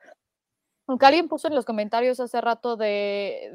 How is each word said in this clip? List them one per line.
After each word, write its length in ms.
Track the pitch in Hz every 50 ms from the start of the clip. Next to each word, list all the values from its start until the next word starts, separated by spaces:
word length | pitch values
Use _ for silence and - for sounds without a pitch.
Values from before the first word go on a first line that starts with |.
| _ - - _ _ _ _ _ _ _ _ _ _ _ _ _ _
Aunque 200 | - 262 240 269
alguien 240 | 269 285 339 339 -
puso 180 | 320 294 - 320
en 80 | 302
los 80 | 262 226
comentarios 540 | - 220 214 208 208 - 233 247 254 247 247
hace 220 | 247 233 - 240
rato 340 | 233 233 233 233 - 240 233
de, 760 | 214 220 208 208 202 202 202 202 202 202 190 123 - - - 180